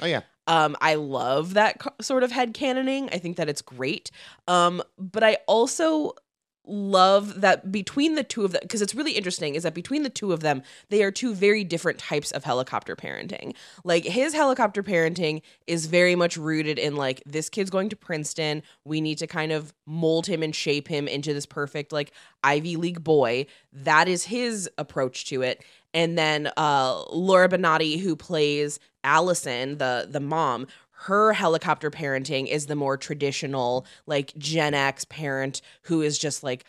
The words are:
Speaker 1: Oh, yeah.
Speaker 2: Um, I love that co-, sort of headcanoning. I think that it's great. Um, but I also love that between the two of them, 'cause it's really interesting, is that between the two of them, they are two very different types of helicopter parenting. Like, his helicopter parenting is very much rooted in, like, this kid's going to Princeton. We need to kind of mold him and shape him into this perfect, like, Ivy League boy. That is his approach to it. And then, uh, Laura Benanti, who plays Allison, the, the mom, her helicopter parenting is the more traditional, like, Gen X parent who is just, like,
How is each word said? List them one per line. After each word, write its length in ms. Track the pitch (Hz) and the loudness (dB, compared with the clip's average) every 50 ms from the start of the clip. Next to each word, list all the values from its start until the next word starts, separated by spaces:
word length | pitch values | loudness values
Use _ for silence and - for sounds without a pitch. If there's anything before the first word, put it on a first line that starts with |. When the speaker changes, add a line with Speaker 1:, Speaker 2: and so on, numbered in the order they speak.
Speaker 1:
Oh, 60 | 160 | -4
yeah. 140 | 170 151 107 - _ _ _ _ | -2 -2 -2 -4 _ _ _ _
Speaker 2:
Um, 300 | 165 165 160 156 151 147 - | 2 4 4 4 4 2 2
I 140 | - 160 156 | 2 2 2
love 600 | 151 147 139 135 123 123 123 139 147 160 180 190 | 2 -2 -4 -4 -2 0 2 2 0 0 0 2
that 240 | 208 214 208 - - | 4 4 4 2 -2
co-, 120 | - 285 - - | -8 -12 -10 -8
sort 220 | 220 - 262 254 | -4 -2 0 2
of 80 | 247 240 | 2 0
headcanoning. 800 | 240 254 247 226 220 - 294 262 254 262 262 262 269 277 269 - | 0 0 -2 -2 -4 -4 -2 -2 -2 0 -2 -2 -2 -4 -4 -6
I 60 | - 175 | -6 -6
think 180 | 170 170 175 | -6 -6 -6
that 120 | 180 160 151 | -4 -4 -4
it's 140 | 143 - | -4 -6
great. 480 | - - 131 123 131 139 - - - - - - - - - _ _ - | -8 -14 -10 -6 -4 -4 -4 -6 -8 -14 -20 -20 -20 -20 -20 _ _ 2
Um, 340 | 180 175 175 175 180 175 - - _ - | 4 6 6 4 4 0 -6 -8 _ -14
but 240 | 190 180 - 220 220 | -12 -8 0 2 4
I 140 | 220 214 - - | 4 4 4 2
also 640 | - 208 226 240 262 - - 330 320 311 311 294 - - - _ _ _ _ _ _ _ _ _ - | 2 2 4 2 2 0 0 2 2 2 0 -2 -4 -6 -10 _ _ _ _ _ _ _ _ _ -10
love 760 | 208 202 196 196 196 185 185 190 196 202 202 208 - 190 | -8 -6 0 4 6 6 8 8 6 6 4 0 -2 2
that 280 | 208 185 175 - - 190 | 4 4 4 4 0 -2
between 460 | 190 214 185 - - 277 294 320 311 | -4 -4 -4 -4 -2 0 0 2 0
the 80 | 302 - | 0 -4
two 200 | - - 233 196 | -4 -4 -2 -2
of 60 | 185 | 0
them, 100 | 175 - - 180 | 0 -2 -4 -4
'cause 140 | - 208 | -4 -2
it's 120 | 208 196 208 | -2 -2 -2
really 180 | 254 302 311 | -4 -4 -2
interesting, 420 | - 208 190 180 175 - 165 147 139 | -2 -2 -2 -4 -4 -4 -4 -4 -4
is 80 | 165 | -4
that 100 | 170 160 160 | -4 -4 -4
between 280 | 175 175 - 269 302 | -6 -6 -4 -4 -4
the 80 | 294 262 | -4 -4
two 220 | - - 214 196 | -6 -4 -4 -2
of 80 | 170 160 | -2 0
them, 220 | 156 151 143 131 - - - - - - | 0 0 0 -2 -4 -12 -18 -20 -6 0
they 160 | 202 214 202 | 2 2 2
are 80 | 196 | 2
two 200 | 196 - 254 247 | 0 -2 -4 -4
very 300 | 208 180 196 202 214 214 | 0 2 4 4 4 4
different 340 | 196 160 170 165 - 165 - - | 0 -2 -4 -2 -2 -2 -4 -4
types 340 | - - 160 147 147 - | -4 -4 -4 -4 -2 -4
of 100 | - 143 | -6 -6
helicopter 540 | - 151 123 127 123 - 127 107 - - 85 | -2 -2 0 -2 -2 -2 -4 -6 -6 -6 -10
parenting. 580 | - - - 64 50 - 175 202 - - - - - - - - - - | -10 -10 -12 -10 -10 -10 -10 -12 -12 -12 -12 -14 -14 -18 -20 -20 -8 -2
Like, 200 | 175 170 170 - | 2 2 2 2
his 300 | - 180 247 269 320 294 | 0 0 0 0 0 2
helicopter 480 | 311 294 269 254 254 233 202 - 202 | 2 2 2 4 2 2 0 0 -2
parenting 600 | 190 196 190 165 165 160 175 180 170 151 156 156 - _ _ _ _ - | -4 0 2 2 2 2 0 0 -2 -2 -2 -4 -8 _ _ _ _ -4
is 180 | 170 165 156 | -4 -4 -2
very 300 | 156 175 175 180 180 175 | 2 4 6 6 6 6
much 200 | 180 175 170 - | 4 2 2 0
rooted 400 | 165 151 160 156 156 156 151 151 | -2 -4 -2 -2 0 0 -2 -2
in, 200 | - - 151 143 | -2 -2 -2 -2
like, 260 | 147 139 131 131 - - | -2 -2 -2 -2 -4 -8
this 240 | 147 143 156 160 - | -8 -6 -6 -6 -4
kid's 220 | - 214 190 190 | -4 -4 -4 -2
going 180 | 190 190 196 214 | 0 -2 -2 -2
to 60 | 208 | -4
Princeton. 680 | - _ - 170 151 147 - - - 156 151 151 156 - _ _ _ - | -8 _ -6 -6 -6 -6 -6 -6 -4 -2 -2 -4 -4 -8 _ _ _ -8
We 160 | 143 156 156 | -4 -2 -2
need 180 | 156 156 156 156 | -2 -2 -2 -4
to 100 | 165 156 | -6 -6
kind 240 | - 165 156 156 | -4 -4 -2 -2
of 200 | 156 151 151 143 - _ _ | -2 -4 -6 -8 -16 _ _
mold 400 | 151 156 170 165 160 160 165 170 | -10 -4 0 2 2 2 2 0
him 160 | 208 180 160 | 0 -2 -2
and 120 | 160 156 156 | -2 -4 -4
shape 320 | - - 156 143 147 143 - | -4 -2 -2 -2 -2 -2 -4
him 180 | 160 143 147 | -4 -4 -2
into 260 | 139 - 143 143 156 | -4 -4 -4 -4 -4
this 140 | 143 143 143 | -4 -4 -6
perfect, 460 | - - 151 143 143 - 151 143 - | -8 -8 -8 -6 -6 -6 -8 -8 -6
like, 180 | 156 147 147 - - - - - _ _ | -6 -6 -6 -6 -10 -20 -20 -20 _ _
Ivy 320 | - 139 147 151 160 175 170 | 2 2 2 2 0 -2 -4
League 300 | 160 175 175 175 170 151 | -2 -2 -4 -4 -2 0
boy. 420 | 160 156 143 127 113 120 127 147 - - _ _ _ | 4 4 6 4 4 2 -2 -4 -6 -12 _ _ _
That 360 | - 139 135 160 151 156 175 185 | -16 -4 2 4 6 6 6 4
is 160 | 180 170 - | 2 -2 -2
his 440 | 180 226 247 247 240 226 202 175 - - | -4 -4 -2 -2 -2 -4 -4 -6 -8 -8
approach 500 | - 151 - - 143 135 127 - - - | -10 -10 -6 -4 -2 -2 -2 -4 -6 -10
to 160 | - 147 131 | -6 -4 -2
it. 200 | 127 127 - - - _ _ _ _ _ - | -2 -2 -2 -4 -10 _ _ _ _ _ 0
And 240 | 165 165 165 170 165 | 0 2 2 2 2
then, 320 | 156 151 151 151 151 - - | 2 2 2 0 -2 -2 -2
uh, 480 | - 156 147 143 135 131 127 95 78 - - | 0 2 2 4 4 2 2 0 -4 -6 -8
Laura 380 | - 165 185 190 190 180 185 185 | -4 -2 2 6 6 6 6 6
Benanti, 520 | 190 180 180 165 156 160 160 156 151 170 | 4 2 2 4 4 4 2 0 -2 -2
who 160 | 196 185 156 | -2 -2 -2
plays 640 | 151 - - 175 156 151 147 147 147 147 147 147 - _ _ _ _ - | -4 -4 -4 0 2 2 2 2 0 -2 -4 -6 -10 _ _ _ _ 2
Allison, 760 | 139 151 160 175 180 170 - - 143 123 120 131 139 147 147 | 4 4 4 4 4 0 -2 -4 -4 -4 -4 -4 -4 -4 -2
the, 300 | 135 127 123 117 - - | -2 0 0 -2 -4 -4
the 80 | 143 147 | -6 -6
mom, 460 | 143 143 160 165 156 135 120 117 135 - - - _ _ _ - | -4 -2 0 0 0 0 0 -2 -6 -10 -16 -20 _ _ _ -14
her 340 | - - 196 208 214 220 208 | -6 0 2 4 4 4 4
helicopter 560 | 196 196 165 165 160 - 175 147 - 156 151 | 4 2 2 2 2 2 0 -2 0 -2 -6
parenting 560 | 139 160 156 139 135 131 135 143 147 135 135 - | -6 -4 -4 -4 -2 -2 -2 -2 -2 -2 -2 -2
is 180 | 143 151 143 | -4 -4 -4
the 80 | 143 147 | -4 -4
more 220 | 147 143 135 135 | -2 -2 -2 -2
traditional, 920 | 135 - - 151 147 143 139 135 - 160 135 139 135 123 120 123 131 - - - - _ | -4 -4 -8 -6 -4 -2 -2 -2 -4 -6 -4 -2 -2 0 0 0 -2 -4 -8 -16 -16 _
like, 280 | 160 151 143 143 - - 160 | -4 -2 -2 -4 -4 -8 -10
Gen 340 | 139 151 160 165 151 147 | -6 -4 0 0 2 2
X 320 | 147 139 139 139 135 - - | 2 2 2 0 0 -4 -8
parent 560 | - - 151 156 139 135 135 135 139 135 - - - - _ | -14 -12 -8 -6 -4 -4 -2 -4 -4 -6 -10 -14 -18 -20 _
who 180 | - - 170 160 | -6 -2 0 0
is 180 | 151 151 143 - | 2 0 0 -2
just, 240 | 160 147 - - | -4 -4 -6 -6
like, 220 | - 131 123 120 - | -6 -6 -6 -6 -8